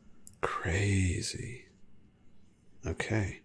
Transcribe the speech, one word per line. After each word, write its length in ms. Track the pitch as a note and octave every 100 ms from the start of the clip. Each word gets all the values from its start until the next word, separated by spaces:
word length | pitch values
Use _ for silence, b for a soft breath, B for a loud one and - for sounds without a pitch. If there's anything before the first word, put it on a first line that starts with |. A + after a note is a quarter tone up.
| - - - -
Crazy. 1200 | - - F2 F2+ G2+ F#2+ F#2 - - - - - - - - - - - - - - - - - D#2
Okay. 540 | E2 - A2 F#2 -